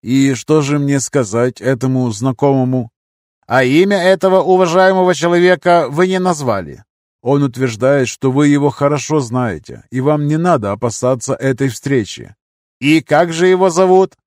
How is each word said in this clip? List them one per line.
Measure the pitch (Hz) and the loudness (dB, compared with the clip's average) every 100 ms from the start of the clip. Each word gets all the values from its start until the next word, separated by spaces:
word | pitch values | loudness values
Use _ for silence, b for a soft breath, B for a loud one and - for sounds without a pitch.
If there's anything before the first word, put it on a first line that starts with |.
И | 101 135 135 127 | -2 0 0 -2
что | - 156 | 0 0
же | 139 147 | 0 -2
мне | 143 139 | 0 -2
сказать | - 147 110 110 123 127 | -2 -4 -2 -2 -2 -2
этому | 113 131 131 131 123 | -4 -2 -2 -2 -2
знакомому?» | 104 131 117 143 135 127 127 113 _ _ _ _ _ _ | -4 -6 -2 0 2 0 -2 -6 _ _ _ _ _ _
«А | 123 | 0
имя | 127 147 196 202 | 2 2 2 2
этого | 180 190 190 190 | 2 2 2 2
уважаемого | 160 185 180 170 185 190 180 | 2 2 2 4 2 4 2
человека | 156 170 175 175 180 180 175 135 | 0 0 2 2 2 2 2 2
вы | 143 185 | 0 0
не | 190 | 0
назвали». | 185 156 131 101 80 65 - _ _ _ | -2 -2 -2 -4 -6 -16 -20 _ _ _
«Он | 120 143 | -2 0
утверждает, | 143 123 131 110 127 143 123 | 0 -2 -6 -2 0 0 0
что | - 135 | -2 -2
вы | 131 147 | 2 2
его | 143 143 | 2 0
хорошо | - 143 143 - 156 | 0 -2 -2 -2 -4
знаете, | 120 123 123 82 - 62 _ | -2 -4 -4 -6 -12 -20 _
и | 127 | -4
вам | 135 151 147 | -2 -2 -2
не | 156 | -2
надо | 180 156 101 | 0 0 -2
опасаться | 104 123 - 127 131 - | -4 -6 -2 -2 -2 -4
этой | 135 135 131 139 | -4 -4 -2 -4
встречи». | 113 139 139 98 - 52 - _ _ _ _ | -4 -2 -2 -2 -10 -18 -20 _ _ _ _
«И | 135 156 | 0 0
как | - 151 175 | 2 0 2
же | 160 185 | 0 2
его | 185 190 | 2 2
зовут?» | 170 185 185 190 _ | 2 4 4 2 _